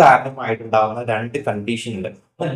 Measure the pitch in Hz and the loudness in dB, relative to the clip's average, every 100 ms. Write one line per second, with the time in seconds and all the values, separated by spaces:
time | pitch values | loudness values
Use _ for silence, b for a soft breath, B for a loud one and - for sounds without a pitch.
0 | 151 123 135 131 117 110 113 110 107 110 | 8 6 2 -8 -6 -6 0 0 0 -2
1 | 113 110 117 - - 107 101 117 120 98 | -4 -4 -4 -6 -4 -6 -6 -6 -6 -8
2 | 90 - _ _ 170 | -8 -12 _ _ -6